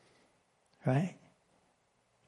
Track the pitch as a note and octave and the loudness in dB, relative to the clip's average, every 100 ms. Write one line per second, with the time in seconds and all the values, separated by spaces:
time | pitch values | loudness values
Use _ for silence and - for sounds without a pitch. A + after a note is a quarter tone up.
0 | - - - _ _ _ _ - C3+ C3+ | -20 -20 -20 _ _ _ _ -6 0 0
1 | F3+ - - _ _ _ _ _ _ _ | -2 -8 -20 _ _ _ _ _ _ _
2 | _ _ | _ _